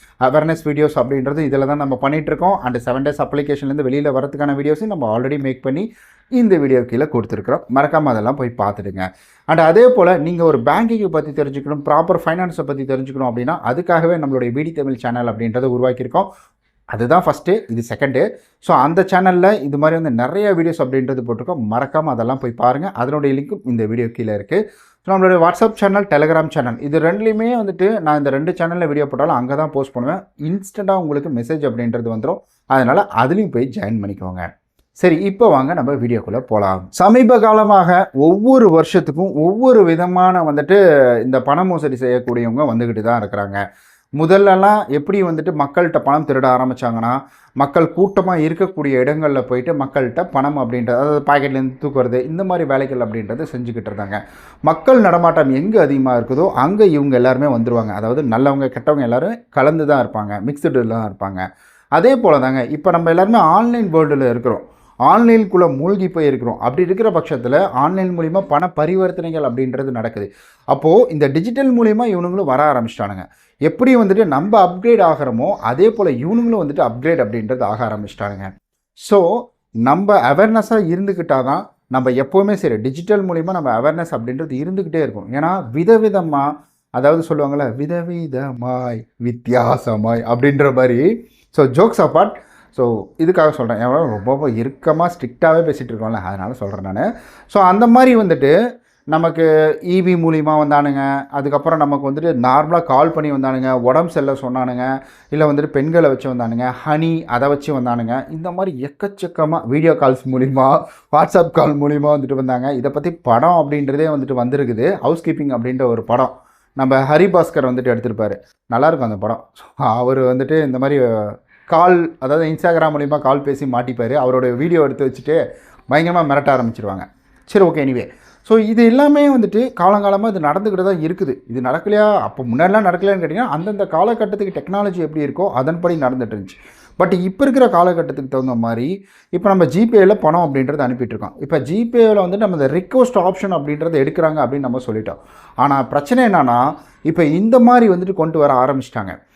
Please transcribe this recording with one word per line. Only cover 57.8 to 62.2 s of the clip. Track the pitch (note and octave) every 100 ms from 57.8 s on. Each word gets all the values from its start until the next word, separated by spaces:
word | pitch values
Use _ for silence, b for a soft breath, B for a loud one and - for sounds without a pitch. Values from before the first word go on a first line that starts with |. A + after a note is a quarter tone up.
| G#2+
அதாவது | G2 A2+ C3
நல்லவங்க, | C#3 A2+ C#3 C#3 C3
கெட்டவங்க | - D3+ D3
எல்லாரும் | A#2+ B2 F3 A#3 _
கலந்து | D3 C#3 D#3+ D3
தான் | C#3 A#2
இருப்பாங்க, | A2 G#2 G#2 A2
மிக்ஸ்டுல | C#3+ E3 C3 A2+
தான் | A2+ A2
இருப்பாங்க. | F#2+ G2 F#2+ F#2 b b b b
அதே | D3+ A3+
போல | C4